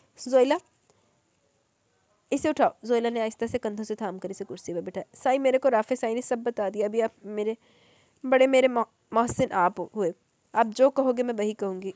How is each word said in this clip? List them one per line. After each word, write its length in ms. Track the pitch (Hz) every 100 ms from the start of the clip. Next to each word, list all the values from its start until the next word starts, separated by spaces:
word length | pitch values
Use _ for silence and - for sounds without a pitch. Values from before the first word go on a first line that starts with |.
| _ - 247
जोइला, 280 | 262 262 330 - _ _ _ _ _ _ _ _ _ _ _ _ _ _ _ _
इसे 160 | 277 311
उठाओ।" 260 | 294 220 -
जोइला 260 | 220 233 233
ने 100 | 233
आहिस्ता 260 | 220 - 233
से 120 | 247
कंधों 260 | 220 208
से 100 | 214
थाम 240 | 214 208 185
कर 120 | 190
इसे 140 | 190
कुर्सी 300 | 196 185 -
पर 60 | 170
बिठाया। 380 | 185 185 - -
"साईं, 200 | 226 269
मेरे 200 | 269 262
को 100 | 269
राफे 280 | 220 - 254
साईं 180 | 226
ने 80 | 233
सब 200 | - 240
बता 280 | 240 240 196
दिया। 160 | 208 208
अभी 140 | 226
आप 120 | 226 - 196
मेरे, 300 | 208 208 226 _ _ _ _ _ _ 254
बड़े 200 | 254 262
मेरे 220 | 262 254
मो-, 460 | 240 220 _ _
मोहसिन 360 | 226 233 - 247
आप 280 | 190 180 190
हुए, 340 | 165 214 175 - _ _ _
आप 120 | 220 233
जो 240 | 208 269
कहोगे 320 | 277 262 247
मैं 120 | 240
वही 180 | 220 214
कहूँगी। 420 | 214 196 185 185